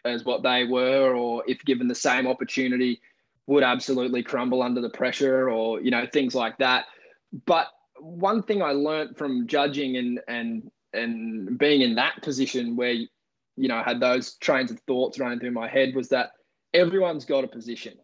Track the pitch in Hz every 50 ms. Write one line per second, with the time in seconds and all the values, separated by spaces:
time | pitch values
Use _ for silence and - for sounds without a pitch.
0 | - 120 120 117 110 127 120 - 127 127 123 123 123 120 127 127 127 127 135 135
1 | 135 131 127 123 120 120 117 117 - - 127 - - 139 131 123 123 123 123 -
2 | - 143 127 127 131 127 127 - 123 - - 135 131 127 127 127 127 123 120 -
3 | _ _ _ _ _ _ _ _ _ - 139 147 131 123 123 127 - - 135 127
4 | 123 127 123 123 117 - - 123 123 123 127 127 123 123 123 123 120 113 - -
5 | 131 127 123 - 139 135 131 131 131 131 113 113 113 113 113 104 - 127 123 117
6 | 120 123 - 147 135 123 127 127 117 113 113 - 131 127 127 127 - - - -
7 | _ - _ _ _ _ - 131 - - 165 165 - - _ _ _ _ _ -
8 | 151 160 175 170 185 196 214 226 190 - 214 202 180 147 139 143 143 151 156 156
9 | 151 127 - - 151 139 131 123 120 113 156 143 143 143 135 143 143 131 127 127
10 | 123 123 123 120 - - 120 120 117 117 117 110 - - _ _ _ _ - 107
11 | 117 117 117 113 113 113 110 110 120 - 123 123 143 147 147 139 127 120 113 117
12 | 131 156 - - - 156 135 127 135 123 - 127 120 117 117 120 123 123 123 117
13 | 117 - _ _ _ _ _ _ _ _ - - 131 127 117 113 113 123 120 120
14 | 127 127 127 127 123 - - - - - 147 131 131 120 113 - _ - 131 127
15 | 127 - - 131 135 123 120 120 123 123 120 117 113 113 - 135 135 131 131 135
16 | 120 - 135 127 120 - _ _ _ _ _ _ _ _ - 170 180 170 185 196
17 | 185 175 160 151 131 - 147 135 131 117 - 117 110 120 117 - - 113 - -